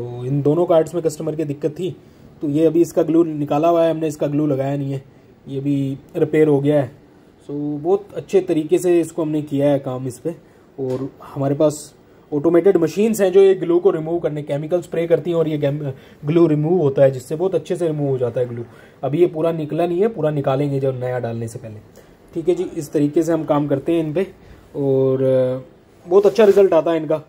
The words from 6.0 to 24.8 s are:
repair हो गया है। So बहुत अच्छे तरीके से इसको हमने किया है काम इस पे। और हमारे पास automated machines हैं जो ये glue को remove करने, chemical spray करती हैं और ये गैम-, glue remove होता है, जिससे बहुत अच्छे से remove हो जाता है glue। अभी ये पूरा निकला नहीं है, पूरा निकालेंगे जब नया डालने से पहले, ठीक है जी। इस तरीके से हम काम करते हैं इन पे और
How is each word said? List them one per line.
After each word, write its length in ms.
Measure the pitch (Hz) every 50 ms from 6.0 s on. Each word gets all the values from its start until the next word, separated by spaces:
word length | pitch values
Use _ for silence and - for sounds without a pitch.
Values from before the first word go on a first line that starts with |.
| - - -
repair 320 | 170 156 147 156 156 156
हो 120 | 156 143 139
गया 220 | 143 143 147 143
है। 260 | 135 110 - - - - - _ _ _ _ _
So 120 | _ - 143
बहुत 540 | 147 147 147 147 147 147 170 196 202 202 - -
अच्छे 260 | 165 - - - 185
तरीके 360 | - - 165 156 156 156 180
से 220 | 170 180 180 175 170
इसको 220 | 160 156 - 175
हमने 200 | 160 156 156 151
किया 280 | 147 - 139 139 139 147
है 100 | 143 135
काम 280 | 139 135 127 127 131
इस 120 | 127 120 -
पे। 100 | - 165 170 - - - _ - _ _ _ -
और 300 | 135 127 127 - - 92 - - - - -
हमारे 200 | 143 135 139 143
पास 400 | 143 156 151 147 - - - - _ _ _ _ - _ - 151
automated 440 | 147 147 165 170 170 170 202 190
machines 440 | 170 165 156 156 190 208 233 208 -
हैं 100 | 202 185
जो 100 | 180 196
ये 140 | 196 190 185
glue 240 | 185 170 170 170 175
को 120 | 185 196
remove 280 | 170 160 156 160 170 170
करने, 240 | 170 151 151 151 147
chemical 380 | - 143 143 156 156 180 175
spray 260 | 170 - - 165 170
करती 240 | 165 170 156 147 175
हैं 60 | 170
और 100 | 165 160
ये 100 | 160 156
गैम-, 280 | 147 143 139 143 147 147 139 131 - - - - - -
glue 220 | 147 170 170 170
remove 340 | 156 151 151 151 156 180 185
होता 220 | 151 139 135 151 139
है, 80 | 135
जिससे 240 | 135 127 117 - 160
बहुत 200 | 156 180 190 185
अच्छे 200 | 160 - - 180
से 120 | 160 175
remove 220 | 165 151 147 143 139
हो 80 | 135
जाता 240 | 123 123 117 113 127
है 80 | 123 120
glue। 140 | 120 117 113 - - - - - - _ -
अभी 140 | 135 147
ये 100 | 170 175
पूरा 240 | - - - 170 170
निकला 360 | 165 160 151 143 156 160 175
नहीं 140 | 175 175 180
है, 60 | 208
पूरा 220 | 226 - 165 151 151
निकालेंगे 500 | 156 147 139 139 135 135 147 143 139 135
जब 200 | 135 135 127 123
नया 200 | 123 127 127 123
डालने 280 | 120 117 113 117 117
से 120 | 113 - -
पहले, 160 | - 110 107 104 - - - - - - - _ _ - -
ठीक 160 | 175 156 175
है 60 | 175
जी। 100 | 170 185 160 -
इस 140 | 165 147 -
तरीके 320 | - 156 147 147 147 170 160
से 80 | 160
हम 120 | 165 156 156
काम 240 | 147 151 143 147
करते 240 | 143 185 139 - 170
हैं 140 | 170 170 160
इन 80 | 151 143
पे 140 | 175 196 180 - - - - - - - - -
और 420 | 147